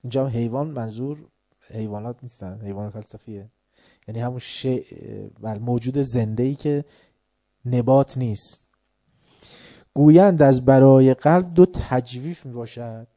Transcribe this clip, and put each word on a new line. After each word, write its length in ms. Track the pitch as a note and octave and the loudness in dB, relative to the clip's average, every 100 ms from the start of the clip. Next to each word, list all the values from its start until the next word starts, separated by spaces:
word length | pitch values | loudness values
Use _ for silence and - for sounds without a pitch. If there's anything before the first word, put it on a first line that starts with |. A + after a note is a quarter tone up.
اینجا 220 | B2+ B2+ C3+ | -6 -4 -4
هم 60 | |
حیوان 360 | A#2+ A#2 B2 D#3 | -4 -4 -4 -6
منظور 500 | C3+ A2+ A2 C3 D3 _ _ _ _ _ | -8 -10 -10 -10 -10 _ _ _ _ _
حیوانات 420 | A2 A2 D3 A2+ A#2+ | -12 -10 -10 -12 -14
نیستن، 380 | B2 - F#2+ F#2+ | -18 -16 -16 -14
حیوان 280 | G#2 G2 G#2 | -12 -10 -12
فلسفیه، 600 | G#2+ G#2 G#2 - G#2 G#2 _ _ _ _ _ - | -14 -18 -20 -18 -18 -18 _ _ _ _ _ -14
یعنی 120 | A2+ | -8
همون 200 | A#2+ B2+ | -8 -8
شی-، 460 | - - C3 B2+ - - - G2+ G#2 _ | -12 -8 -4 -4 -8 -20 -16 -16 -16 _
بل-، 180 | G#2+ G#2 | -10 -8
موجود 380 | A#2 B2 A#2+ C#3 | -4 -4 -4 -4
زنده‌ای 580 | C3+ A#2+ A2 A2 C3 C#3 | -4 -2 -4 -2 -4 -4
که 300 | D3+ C#3+ C#3+ _ _ _ _ _ _ _ B2 | -4 -4 -6 _ _ _ _ _ _ _ -4
نبات 520 | B2 A#2+ C3+ C3+ C3 | -2 4 4 2 -4
نیست. 580 | B2 G2+ - - _ _ _ _ _ _ _ _ - - - - _ | -6 -6 -10 -14 _ _ _ _ _ _ _ _ -20 -20 -20 -20 _
گویند 480 | - D3 D#3+ G3+ E3+ | 2 6 8 6 6
از 240 | C#3+ B2+ B2+ | 4 4 4
برای 480 | C3+ C3+ C3+ C3 | 6 8 8 6
قلب 400 | B2+ D3 F3 F3+ | 2 2 2 0
دو 120 | E3+ F3+ | 4 4
تجویف 800 | - - B2+ A#2+ B2 C#3+ E3+ C3+ | 2 -4 -4 -6 -12 -12 -14 -14
می‌باشد. 600 | A#2+ A2+ - A#2 A2+ A#2 | -14 -14 -14 -14 -16 -20